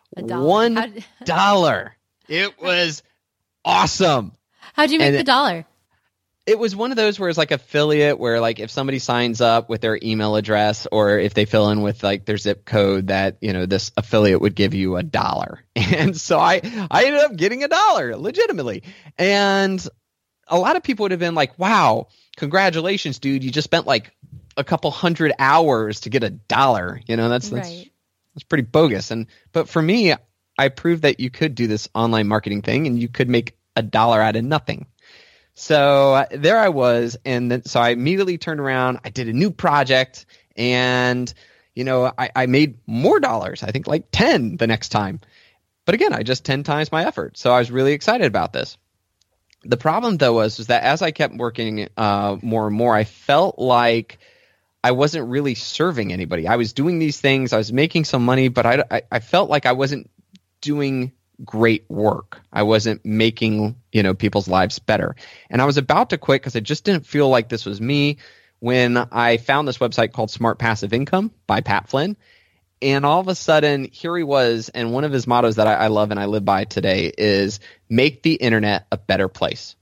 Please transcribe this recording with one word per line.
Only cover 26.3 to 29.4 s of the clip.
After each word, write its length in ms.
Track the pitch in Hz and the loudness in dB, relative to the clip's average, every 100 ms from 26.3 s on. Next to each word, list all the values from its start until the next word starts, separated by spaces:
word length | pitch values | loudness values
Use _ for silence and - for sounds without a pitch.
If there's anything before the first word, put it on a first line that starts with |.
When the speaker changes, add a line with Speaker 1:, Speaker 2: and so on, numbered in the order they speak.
Speaker 2:
dollar." 720 | - - 113 135 107 90 120 - | -6 -4 2 2 2 -2 -8 -6
You 100 | 113 | -2
know, 120 | 117 | 0
that's, 200 | 120 - | -2 -4
that's, 200 | 120 175 | -8 -8
Speaker 1:
Right. 220 | 170 - _ _ _ _ | -12 -20 _ _ _ _
Speaker 2:
that's 100 | - | -20
pretty 200 | - 156 | -4 -4
bogus. 460 | 113 156 160 98 - | 0 2 2 0 -6
And, 160 | 113 113 _ | -8 -10 _